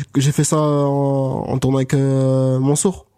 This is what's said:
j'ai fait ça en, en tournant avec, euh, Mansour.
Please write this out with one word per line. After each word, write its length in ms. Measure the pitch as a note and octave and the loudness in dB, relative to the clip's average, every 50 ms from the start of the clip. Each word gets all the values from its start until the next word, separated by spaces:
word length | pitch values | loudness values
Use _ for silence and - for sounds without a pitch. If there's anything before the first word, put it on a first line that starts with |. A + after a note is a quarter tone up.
| C#3 - - | -8 -4 -2
j'ai 160 | C#3 C3+ D3 | 0 0 0
fait 120 | - - D3 | 0 0 0
ça 160 | - D#3+ D#3 | 0 0 0
en, 840 | D3+ D3 D3 C#3+ C#3+ C#3 C#3 C#3+ C#3 C#3 C#3 C#3 C3+ C3 - - - - | 2 2 2 0 0 0 0 0 0 0 0 0 -2 -2 -4 -4 -4 -4
en 80 | B2+ | -4
tournant 200 | C3 - C3 C3+ | -2 0 0 0
avec, 160 | C3+ C3 B2+ - | 0 0 0 0
euh, 640 | C#3 C3+ C3+ C3+ C3+ C3 C3 C3 C3 C3 C3 C3 B2+ | 0 2 2 2 2 2 2 2 2 2 0 0 0
Mansour. 480 | C3 C#3 D3 D3 - G3 F#3 - - _ _ | 2 0 0 2 0 -2 -2 -4 -12 _ _